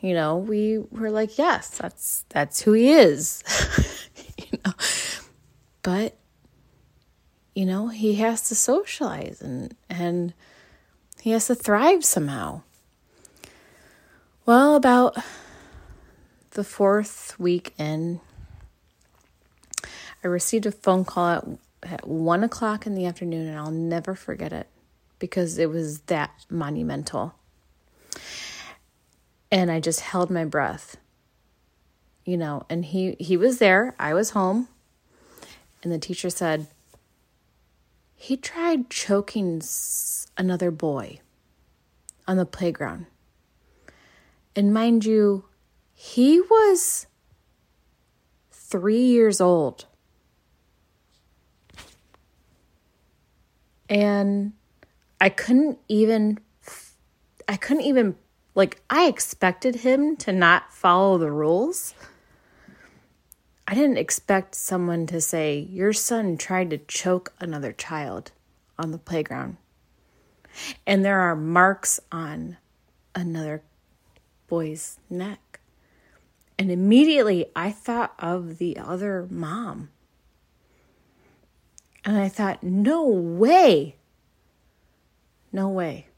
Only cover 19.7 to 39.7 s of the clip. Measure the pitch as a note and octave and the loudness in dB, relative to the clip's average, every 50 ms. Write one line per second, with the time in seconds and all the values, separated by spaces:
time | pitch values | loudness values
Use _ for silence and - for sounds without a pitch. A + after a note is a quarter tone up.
19.7 | - - - - - - - - - - - F3+ F3 F3 - - - A3 G#3 G#3+ | -14 -14 -14 -14 -16 -18 -20 -20 -14 -8 -6 -4 -4 -2 -2 -2 -2 -2 -2 -2
20.7 | G3+ - - G3 F#3 F#3 F#3 - - F3+ F3 F3 E3+ - - - - - _ _ | -6 -4 0 2 2 2 2 -2 -2 -2 0 0 0 -2 -4 -8 -14 -16 _ _
21.7 | _ _ - F3 F3 - - - D#3+ D#3+ D#3+ E3 E3+ F3+ A3 A#3 - - A#3 G#3+ | _ _ -16 -14 -14 -12 -10 -8 -4 -2 0 0 0 2 0 -2 -2 -2 -4 -4
22.7 | G#3+ G#3 - G#3+ G3+ F#3+ F3+ F3 F3 - F3+ E3+ E3 E3 D#3+ D#3+ D#3 D3+ D3+ D#3 | -4 -4 -6 -6 -6 -4 -4 -6 -6 -6 -8 -8 -6 -6 -8 -8 -8 -10 -8 -6
23.7 | D#3+ E3 E3 E3 E3+ E3+ E3 - F#3+ - - - - - D#3+ D3+ E3 D#3+ - _ | -6 -4 -4 -4 -4 -4 -6 -6 -10 -10 -10 -12 -10 -10 -10 -10 -10 -10 -12 _
24.7 | _ _ _ _ _ _ _ _ _ - - F3+ - F#3+ F3 E3 D#3+ - E3 D#3 | _ _ _ _ _ _ _ _ _ -12 -10 -6 -4 -2 -2 -2 -2 -2 -2 -2
25.7 | D#3 E3 D#3+ D3+ D3+ D3+ _ - F3+ D3+ D3 - - _ - - E3 E3+ D3+ C#3+ | -2 -2 -6 -6 -8 -10 _ -4 -4 -4 -4 -6 -8 _ -14 -10 -8 -6 -6 -6
26.7 | D3+ D#3+ D#3+ D#3+ - - D3+ - - A#2+ G#2 E3+ - _ _ _ _ _ _ _ | -6 -6 -6 -6 -6 -6 -8 -8 -6 -6 -8 -8 -10 _ _ _ _ _ _ _
27.7 | _ _ _ _ _ _ _ - - - - - - - - - - - - - | _ _ _ _ _ _ _ -18 -18 -16 -16 -18 -16 -16 -16 -16 -16 -18 -18 -20
28.7 | - _ _ _ _ _ _ _ _ _ _ _ _ _ _ - G#3 F#3+ F#3 F3 | -20 _ _ _ _ _ _ _ _ _ _ _ _ _ _ -2 0 0 2 0
29.7 | E3 E3 D3+ E3 D#3+ - - - - F3+ F3+ E3+ F#3 E3+ E3 D#3 - D3+ C3+ - | 0 -2 -2 -4 -4 -4 -6 -6 -4 -2 -2 -2 -2 -4 -4 -4 -2 -2 -2 -4
30.7 | - - - - - - _ _ _ _ _ _ _ _ _ _ _ _ _ _ | -6 -8 -14 -20 -20 -20 _ _ _ _ _ _ _ _ _ _ _ _ _ _
31.7 | _ _ _ _ _ _ _ _ _ _ - F3+ F3+ E3+ E3 D3+ D3 C#3 - - | _ _ _ _ _ _ _ _ _ _ -8 -4 -4 -2 -2 -4 -6 -8 -8 -8
32.7 | E3 E3+ F3 D3 E3 F#3+ F#3 F#3 - - F#3+ D#3+ F#3 E3+ G3 C4 B3 B3 A3+ G3 | -6 -6 -6 -4 -4 -4 -4 -4 -4 -6 -4 0 0 4 4 2 4 4 4 6
33.7 | F#3 G3 A3+ B3+ - - - D3+ D#3 F3+ A3 - - G#3 F#3+ F#3 G3 A#3 B3+ - | 6 6 4 0 -4 -6 -4 -2 0 0 0 0 0 0 0 0 0 -2 -4 -6
34.7 | _ _ _ _ _ _ _ _ _ _ _ _ _ - - - - - _ _ | _ _ _ _ _ _ _ _ _ _ _ _ _ -20 -20 -20 -20 -20 _ _
35.7 | _ _ - F3 E3+ D#3+ - - F3+ - - F3+ F3 - F#3 E3 D#3 D#3 D#3 - | _ _ -8 -6 -6 -6 -6 -8 -8 -6 -6 -6 -4 -4 -2 -2 -2 -2 -4 -8
36.7 | _ _ _ _ _ _ _ _ _ _ _ _ _ _ _ _ _ _ _ _ | _ _ _ _ _ _ _ _ _ _ _ _ _ _ _ _ _ _ _ _
37.7 | _ _ _ _ _ _ _ _ _ _ - - C4 B3+ - - - E4+ E4+ E4+ | _ _ _ _ _ _ _ _ _ _ -8 -6 -6 -6 -6 -8 -6 -4 -2 0
38.7 | E4 C#4 B3 - - - - - G3+ G3+ G3+ - - A3+ G3 F3+ E3 D#3+ D#3 - | 0 0 -2 -4 -6 -8 -2 0 0 0 0 -2 -4 -4 -2 -2 -4 -4 -6 -8